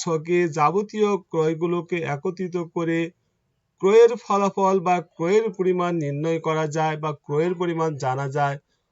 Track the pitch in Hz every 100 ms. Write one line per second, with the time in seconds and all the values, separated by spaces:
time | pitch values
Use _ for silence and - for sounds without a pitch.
0 | 175 160 160 175 175 151 151 190 208 214
1 | 208 196 - 165 160 160 170 175 165 180
2 | 143 143 190 180 185 175 170 175 165 165
3 | 170 _ _ _ _ _ _ - 190 226
4 | 233 233 - 202 196 196 190 190 180 180
5 | 165 - 165 214 226 185 185 180 175 170
6 | 143 143 160 165 156 156 156 156 156 156
7 | 156 143 - 147 175 180 175 165 160 139
8 | 131 131 139 143 143 143 _ _ _